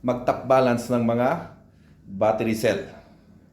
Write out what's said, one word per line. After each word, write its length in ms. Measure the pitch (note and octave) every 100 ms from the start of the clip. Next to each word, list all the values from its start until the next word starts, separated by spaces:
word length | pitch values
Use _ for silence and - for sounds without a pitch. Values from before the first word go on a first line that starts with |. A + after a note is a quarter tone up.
mag-top 480 | B2 B2 - C3+ B2
balance 400 | C3 B2+ A#2+ -
ng 160 | B2
mga 240 | A#2 A#2 B2 E3+ - - - _ _ - -
battery 480 | G2 G#2+ A2 A2+ A2
cell. 240 | A#2 G2+ - - - - _ - _